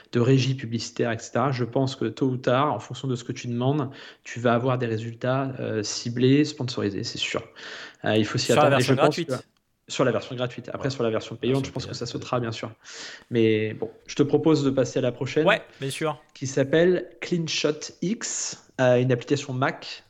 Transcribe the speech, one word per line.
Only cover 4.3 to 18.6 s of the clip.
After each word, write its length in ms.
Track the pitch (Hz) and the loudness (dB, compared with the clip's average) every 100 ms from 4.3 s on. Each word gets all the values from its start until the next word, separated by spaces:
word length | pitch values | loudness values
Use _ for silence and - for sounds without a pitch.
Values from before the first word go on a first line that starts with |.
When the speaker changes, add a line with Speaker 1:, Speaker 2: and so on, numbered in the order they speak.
| 113 | -2
Speaker 1:
vas 140 | 120 | 2
avoir 240 | 117 131 127 | 2 2 0
des 100 | 120 | -2
résultats, 680 | 110 117 117 127 131 135 131 | -2 -4 -4 -2 0 -2 -4
euh, 220 | 113 110 | -4 -4
ciblés, 600 | 104 - 120 120 127 139 | -4 -6 -6 2 6 6
sponsorisés, 600 | 147 - 120 - 104 101 | 4 -2 -6 -2 -2 -2
c'est 140 | 113 - | -6 -6
sûr. 240 | - - - - - - - - | -4 -4 -6 -12 -16 -14 -16 -6
Euh, 140 | - 110 | 0 2
il 80 | 107 | 2
faut 100 | 123 | 0
s'y 160 | - | 4
Speaker 2:
Sur 40 | 123 | 6
la 40 | |
Speaker 1:
attendre. 140 | 147 | 6
Et 20 | 139 | 6
Speaker 2:
version 180 | 131 | 4
Speaker 1:
je 60 | 131 | 4
pense 160 | 156 151 | 4 2
que 60 | |
Speaker 2:
gratuite. 260 | 160 123 - _ _ _ - | -4 -6 -8 _ _ _ -8
Speaker 1:
sur 160 | - | 0
la 60 | 127 | 2
version 240 | 110 - | 0 -4
gratuite. 340 | 123 123 - - | -6 -6 -6 -10
Après, 80 | - | -6
Speaker 2:
Voilà. 120 | 135 | -4
Speaker 1:
sur 120 | - | -2
la 60 | 117 | 0
version 240 | 110 - 117 | 0 -4 -4
Speaker 2:
Version 120 | 117 | 0
Speaker 1:
payante, 180 | 135 - | 0 -2
je 40 | |
pense 140 | - | -6
que 60 | - | -8
Speaker 2:
payante, 80 | - | -8
Speaker 1:
ça 60 | 120 | -8
Speaker 2:
peut-être. 60 | |
Speaker 1:
sautera, 280 | 139 - 123 | -8 -4 -2
bien 100 | 117 | -2
sûr. 220 | 113 117 110 - - - - - | -6 -10 -12 -18 -16 -16 -16 -2
Mais 420 | 117 113 107 107 | 2 4 4 0
bon, 140 | 110 - - - | -4 -8 -10 -6
je 80 | - | 0
te 80 | |
propose 400 | 143 147 151 151 | 2 4 4 4
de 60 | 139 | 4
passer 280 | 135 123 139 | 2 0 0
à 40 | |
la 100 | 127 | -2
prochaine, 340 | - 131 - 165 | -2 -2 0 2
Speaker 2:
Ouais, 160 | 214 - - | 2 -2 -10
bien 100 | 139 | -8
sûr. 300 | - 156 147 _ | -4 -4 -6 _
Speaker 1:
qui 140 | - 131 | -10 -4
s'appelle 600 | 143 135 160 180 180 - - | 0 2 4 4 2 -2 -12
CleanShot 580 | - 175 160 - 151 156 - - | -4 -2 -2 0 -2 -2 -8 -6
X, 640 | 175 233 - - - - | -4 -4 -4 -6 -6 -10